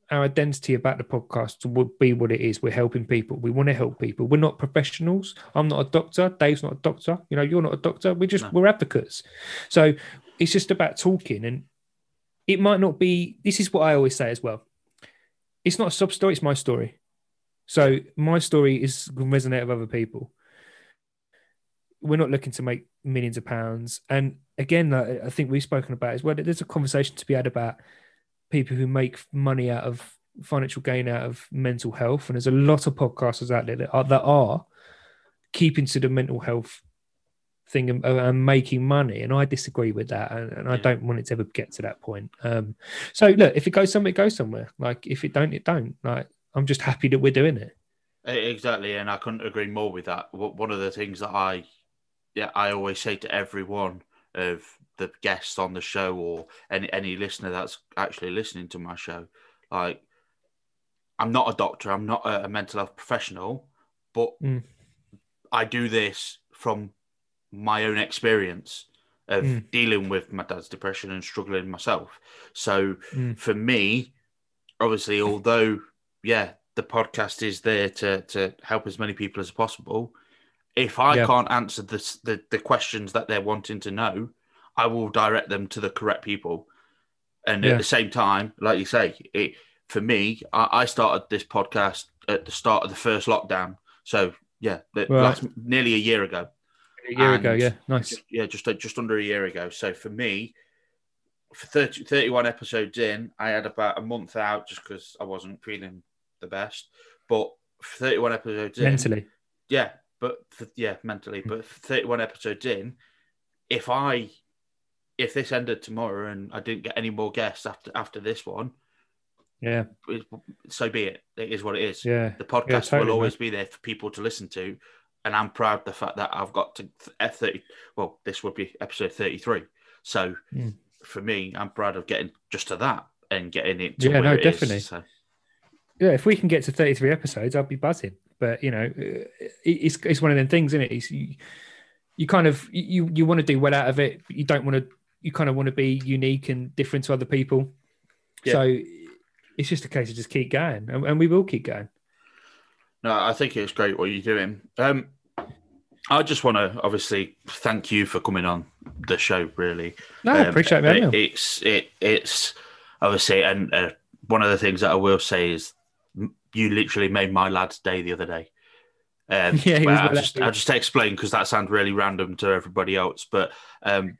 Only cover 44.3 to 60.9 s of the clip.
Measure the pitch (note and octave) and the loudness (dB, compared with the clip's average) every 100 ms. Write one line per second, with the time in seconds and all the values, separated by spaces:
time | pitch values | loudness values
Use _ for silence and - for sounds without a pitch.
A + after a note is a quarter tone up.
44.3 | G#3+ A2+ A2 A#2 - B2 B2 - C3+ D3 | 2 -4 -6 -12 -6 -6 -4 -6 -6 -2
45.3 | C#3+ D#3 C#3+ - E3+ A#2+ C3+ B2 B2 C3 | 0 0 0 -2 -2 -4 -6 -6 -6 -8
46.3 | _ _ C#3 C#3 C3+ - B2+ C3+ C3 C3+ | _ _ -2 0 0 -2 0 2 4 4
47.3 | C3 D3+ B2 - - _ _ _ _ - | 4 4 2 -6 -16 _ _ _ _ -6
48.3 | B2 A2 A2+ B2 G#2+ G2+ G2+ G2+ G2+ - | -4 -4 -4 -4 -2 -4 -6 -6 -6 -6
49.3 | A2 A2 G#2 G#2 G#2 G#2 F2+ F2 F2 - | -8 -6 -6 -6 -4 -4 -6 -8 -8 -10
50.3 | F2+ G#2 F2+ G#2+ G2+ F#2+ F#2+ G#2 F2+ G#2 | -8 -8 -6 -6 -4 -4 -6 -8 -8 -6
51.3 | G2 F#2+ F#2 E2+ _ _ _ _ _ _ | -2 -2 -2 -10 _ _ _ _ _ _
52.3 | - G#2+ - G2+ G2+ G2 F#2+ A2+ G2+ - | -8 -4 0 0 -2 -4 -6 -6 -6 -4
53.3 | G2+ G2 G2+ F#2+ G2+ F#2+ F2+ _ _ _ | -4 -4 -8 -8 -4 -4 -6 _ _ _
54.3 | F2+ F2+ E2+ - _ _ - F2+ - G2+ | -6 -6 -6 -10 _ _ -10 -10 -4 -4
55.3 | F#2 - - F#2+ F#2 - G2+ F#2+ F#2 E2+ | -4 -6 -6 -6 -6 -8 -4 -4 -4 -8
56.3 | E2 D#2+ - _ G2 G2+ G2 G2 F#2 G2 | -8 -12 -20 _ -6 -4 -6 -6 -6 -8
57.3 | - F#2+ F2+ F#2 - _ - G2 - F2+ | -8 -8 -8 -8 -12 _ -8 -6 -6 -8
58.3 | F#2 A2 F2+ F2 F2+ F2 F2 - E2+ E2+ | -6 -8 -12 -14 -14 -14 -14 -14 -14 -16
59.3 | _ _ _ _ F#2 F2+ - _ _ _ | _ _ _ _ -6 -4 -6 _ _ _
60.3 | _ _ _ _ _ _ | _ _ _ _ _ _